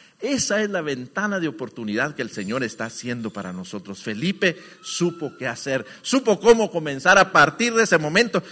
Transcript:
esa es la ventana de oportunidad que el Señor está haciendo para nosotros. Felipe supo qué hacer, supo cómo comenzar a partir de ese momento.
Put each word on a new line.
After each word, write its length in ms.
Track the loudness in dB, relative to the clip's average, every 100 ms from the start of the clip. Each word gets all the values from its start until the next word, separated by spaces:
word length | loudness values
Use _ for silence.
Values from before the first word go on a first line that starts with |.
| _ -8
esa 420 | -4 -2 0 0
es 80 | 0
la 120 | -2
ventana 580 | -4 -6 -6 -6 -4 -2
de 80 | -4
oportunidad 640 | -4 -10 -8 -4 -2 -2
que 80 | -4
el 80 | -8
Señor 340 | -6 -4 -4
está 220 | -4 -6 -10
haciendo 460 | -8 -8 -6 -6
para 220 | -8 -10
nosotros. 500 | -10 -10 -12 -12 -12
Felipe 520 | -8 -4 -4 0 0 -2 -12 -18
supo 520 | -10 -2 -2 -2 -10 -6
qué 120 | -8
hacer, 360 | -6 -4 -4 -4 -12
supo 360 | -2 0 2 4
cómo 300 | 6 6 4
comenzar 480 | -2 -4 -2 4 6
a 140 | 6
partir 420 | 6 4 4 0
de 100 | 2
ese 140 | 4 2
momento. 460 | 2 2 2 0 -4